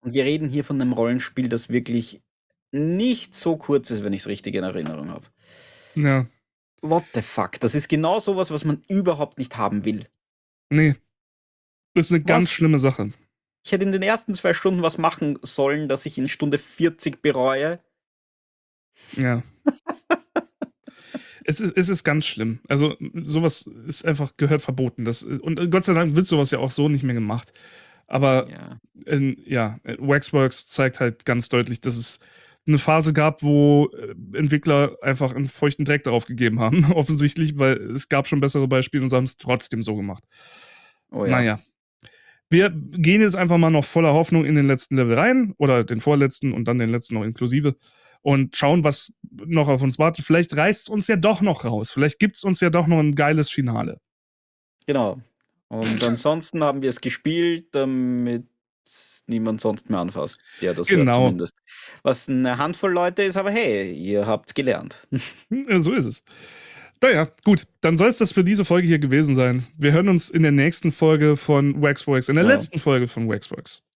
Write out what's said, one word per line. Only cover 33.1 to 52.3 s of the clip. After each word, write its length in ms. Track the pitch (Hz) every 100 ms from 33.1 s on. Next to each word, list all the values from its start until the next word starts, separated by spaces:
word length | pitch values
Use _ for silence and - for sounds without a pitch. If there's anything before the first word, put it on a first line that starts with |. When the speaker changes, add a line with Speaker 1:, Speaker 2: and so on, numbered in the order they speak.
Speaker 2:
gab, 300 | 156 156 151
wo, 460 | 147 147 147 147 147 -
äh, 180 | 110 - - -
Entwickler 600 | 147 147 160 143 143 -
einfach 320 | - 131 135
einen 120 | 127 139
feuchten 380 | - 147 139
Dreck 180 | 143 147
darauf 220 | 135 120 -
gegeben 340 | 123 120 113
haben, 240 | 113 160
<laughs> 80 | 147
offensichtlich, 640 | 170 139 156 147 170 156 143
weil 200 | 135 131 104
es 160 | 123 -
gab 200 | 139 139
schon 120 | 147
bessere 280 | 139 143 135
Beispiele 340 | 131 127 143
und 60 | 131
sie 80 | 127
haben's 200 | 131 -
trotzdem 460 | 131 123 - 113
so 140 | 113 107
gemacht. 260 | 101 95 _ _ - - - - _ _ _
Speaker 1:
Oh 140 | -
ja. 60 | 101
Speaker 2:
Naja. 280 | 127 117 107 _ _ _ _ - _ _ _ _
Wir 200 | 170 196
gehen 520 | 160 127 170 160 202
jetzt 140 | 214 180
einfach 220 | 180 170
mal 120 | 165
noch 140 | 160
voller 280 | 143 - 165
Hoffnung 320 | 147 165 170
in 120 | 143 151
den 100 | 139
letzten 300 | 135 - 135
Level 180 | 120
rein 400 | 117 202 262 226 -
oder 280 | 139 127
den 160 | 107 113
vorletzten 520 | 143 147 139 - 139
und 140 | 104 113
dann 120 | 123
den 120 | 113
letzten 240 | 117 -
noch 100 | 113
inklusive 520 | 107 117 123 131 147 135 _ _ _ _
und 340 | - 139 131 -
schauen, 280 | 143 170
was 300 | 151 139 - _ -
noch 380 | - 151 165 147
auf 140 | 131
uns 160 | 135 127
wartet. 280 | 156 165 147
Vielleicht 300 | 160 170 147
reißt's 320 | 170 208 -
uns 180 | 214 190
ja 100 | 208
doch 240 | 185 196
noch 240 | 202 156
raus. 260 | 123 113 107
Vielleicht 260 | - 147 -
gibt's 260 | 208